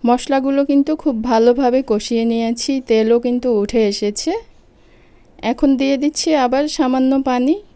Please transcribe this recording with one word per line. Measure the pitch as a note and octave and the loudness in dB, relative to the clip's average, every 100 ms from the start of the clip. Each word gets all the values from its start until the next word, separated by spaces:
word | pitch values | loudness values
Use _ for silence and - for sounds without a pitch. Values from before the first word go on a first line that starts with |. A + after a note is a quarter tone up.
| A#3+ | 2
মশলাগুলো | B3 - C4+ C4+ C#4 C#4 | 0 0 -2 0 0 2
কিন্তু | C#4 C#4 D#4 | 2 0 -2
খুব | D#4 A3+ A#3 | -2 -4 0
ভালোভাবে | A3+ A#3 B3 B3+ B3+ C4 | 2 4 4 2 0 0
কষিয়ে | G#3+ - A3+ A#3 | -4 -2 -2 0
নিয়েছি, | A3+ A3+ A#3 - C4+ B3+ | -2 -2 -4 -4 -4 0
তেলও | A3 A3 A#3 B3 | 0 4 2 0
কিন্তু | B3 B3+ A3 | -2 0 0
উঠে | G3+ A#3+ G#3+ | 0 0 0
এসেছে। | G3+ G#3 G#3 - G#4+ - - _ _ _ - _ - - - A3 | -2 -4 -4 -4 -4 -8 -20 _ _ _ -20 _ -20 -20 -8 -6
এখন | B3+ C#4 C4 | 0 2 2
দিয়ে | C4+ C#4 | 0 0
দিচ্ছি | D4 - E4 D4+ | -2 -2 0 2
আবার | B3 C4 D4+ - | 2 0 -2 -2
সামান্য | C4 C4 C4 C4+ C4+ | 0 2 2 0 0
পানি | B3 B3+ G4+ - | 0 0 -2 -4